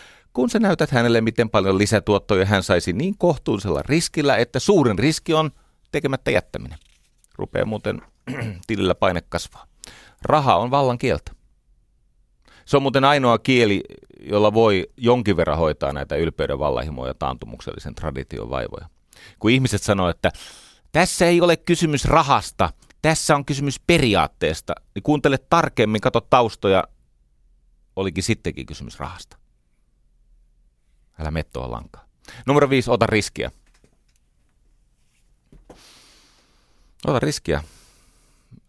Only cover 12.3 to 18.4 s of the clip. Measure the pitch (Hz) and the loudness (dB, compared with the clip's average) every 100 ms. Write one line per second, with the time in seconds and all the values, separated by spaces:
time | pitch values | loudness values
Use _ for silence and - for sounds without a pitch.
12.3 | _ _ - - 143 139 131 135 147 127 | _ _ -20 -2 0 2 2 4 4 4
13.3 | 113 - 131 113 98 - - - 50 - | 2 2 4 4 2 -4 -14 -20 -20 -4
14.3 | 104 107 107 113 98 87 - 117 123 104 | 2 2 4 4 2 -2 -2 0 2 2
15.3 | 85 82 76 80 73 69 69 69 73 82 | 0 0 2 0 0 -4 -6 -6 -2 -2
16.3 | - 71 69 73 64 71 71 64 65 71 | -2 -4 -2 -2 -4 -6 -8 -10 -6 -6
17.3 | 62 55 60 - - - - 80 65 67 | -8 -12 -14 -14 -14 -14 -10 -8 -8 -10
18.3 | 53 | -10